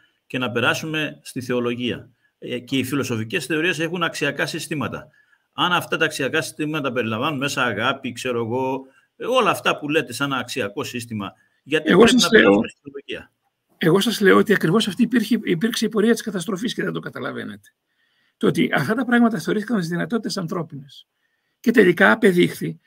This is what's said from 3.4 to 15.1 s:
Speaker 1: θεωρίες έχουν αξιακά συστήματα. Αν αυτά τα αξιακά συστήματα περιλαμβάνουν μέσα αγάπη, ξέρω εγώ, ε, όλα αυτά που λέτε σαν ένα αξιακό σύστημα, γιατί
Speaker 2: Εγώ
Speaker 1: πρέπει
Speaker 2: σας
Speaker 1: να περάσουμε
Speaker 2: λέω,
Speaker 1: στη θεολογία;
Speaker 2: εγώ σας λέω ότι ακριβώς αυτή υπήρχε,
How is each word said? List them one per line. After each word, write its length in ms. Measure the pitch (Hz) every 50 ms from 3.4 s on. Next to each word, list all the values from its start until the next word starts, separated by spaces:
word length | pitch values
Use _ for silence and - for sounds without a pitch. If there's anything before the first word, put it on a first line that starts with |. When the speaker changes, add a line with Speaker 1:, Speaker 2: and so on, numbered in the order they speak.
| -
Speaker 1:
θεωρίες 340 | - 165 151 160 185 170 147
έχουν 240 | 165 156 175 185 170
αξιακά 420 | 160 - - 151 143 - - 165
συστήματα. 600 | 151 - 160 - - 170 143 113 98 80 73 - _ _ _ _ _ _ _ _ _ -
Αν 180 | 127 156 180
αυτά 260 | 180 160 - - 185
τα 80 | 160 160
αξιακά 360 | 151 - - 135 123 135 160
συστήματα 500 | 151 - - - 151 151 156 160 131 135
περιλαμβάνουν 460 | 120 127 110 110 113 107 135 160 151
μέσα 260 | 127 139 143 - 139 127
αγάπη, 460 | 120 101 98 117 131 135 135 - 123
ξέρω 280 | 110 - - 127 120 117
εγώ, 460 | 117 110 120 131 131 131 131 135 135 - _ _ _ _ _
ε, 100 | - -
όλα 240 | 214 254 254 214 175
αυτά 280 | 156 - - 185 165 -
που 100 | 151 143
λέτε 240 | 151 160 147 - 117
σαν 180 | - 143 139
ένα 80 | 135 123
αξιακό 440 | 113 - - 135 104 101 - 151 123
σύστημα, 500 | 117 120 123 117 120 113 104 98 90 - _ _ _ _ _ _
γιατί 260 | 139 147 156 156 311
Speaker 2:
Εγώ 120 | 180 180
Speaker 1:
πρέπει 180 | 233 233 254 240
Speaker 2:
σας 40 | -
Speaker 1:
να 60 | -
περάσουμε 260 | 226 214 - 196 101 -
Speaker 2:
λέω, 100 | 233 -
Speaker 1:
στη 100 | - _ -
θεολογία; 480 | - - - - - - 80 - _ _ _ _ _ _ _ _ _ _
Speaker 2:
εγώ 220 | - - 165 165 196
σας 200 | 208 240 196 -
λέω 160 | 202 185 190
ότι 160 | 202 202 - 190
ακριβώς 340 | - - 156 180 226 220
αυτή 160 | 214 170 - 233
υπήρχε, 360 | 240